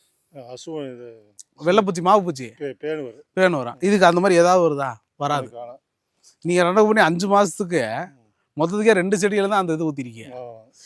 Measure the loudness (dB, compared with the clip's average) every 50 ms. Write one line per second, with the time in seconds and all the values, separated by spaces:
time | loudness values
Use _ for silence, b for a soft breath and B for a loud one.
0 | _ _ _ _ _ _ -20 -20 -20 -18 -18 -18 -16 -14 -12 -12 -12 -12 -14 -16
1 | -18 -20 -20 -20 _ _ _ -20 -20 _ _ -4 -2 2 2 2 2 0 -2 -2
2 | 2 2 2 2 2 -2 -6 -10 -12 -14 -12 -12 -12 -12 -10 -10 -8 -8 -8 -8
3 | -10 -12 -16 -20 _ _ _ 2 2 2 2 0 -4 -6 -6 -4 0 0 2 4
4 | 4 4 4 4 2 4 4 4 4 6 4 4 4 2 0 -2 -4 -6 -8 -10
5 | _ _ _ -8 -4 -4 -4 -4 -6 -8 -14 -16 -18 -18 -18 -20 _ _ _ _
6 | _ _ _ _ b b b _ -4 -2 0 2 2 2 4 4 4 4 4 4
7 | 4 2 2 0 0 2 2 2 2 2 -2 -6 -6 -4 -2 -2 -2 -2 -4 -8
8 | -8 -10 -14 _ _ _ _ _ _ _ _ -4 -4 -2 -2 0 2 2 2 2
9 | 2 0 -2 -2 -2 0 0 0 -2 0 0 -2 -2 -2 -2 -4 -4 -6 -6 -8
10 | -10 -12 -14 -16 -18 -16 -16 -16 -16 -16 -18 -20 -20 _ b b b